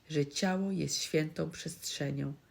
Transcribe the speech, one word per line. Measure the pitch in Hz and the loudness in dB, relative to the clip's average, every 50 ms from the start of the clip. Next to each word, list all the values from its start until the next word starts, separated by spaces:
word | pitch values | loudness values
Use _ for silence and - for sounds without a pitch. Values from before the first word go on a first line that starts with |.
| _ - | _ -2
że | 156 147 143 | 2 2 2
ciało | 143 - - - 185 185 190 196 196 | 2 0 0 2 2 4 2 2 2
jest | 196 175 147 143 - - | 0 0 0 0 0 -2
świętą | - - - 156 156 156 - - 160 160 | 0 2 4 4 4 2 0 -2 -2 -2
przestrzenią, | - - - 165 - - - - - - 147 139 143 139 139 139 147 - - - | -4 -6 -8 -8 -8 -8 -8 -6 -4 -2 -2 0 0 0 -2 -2 -4 -6 -12 -20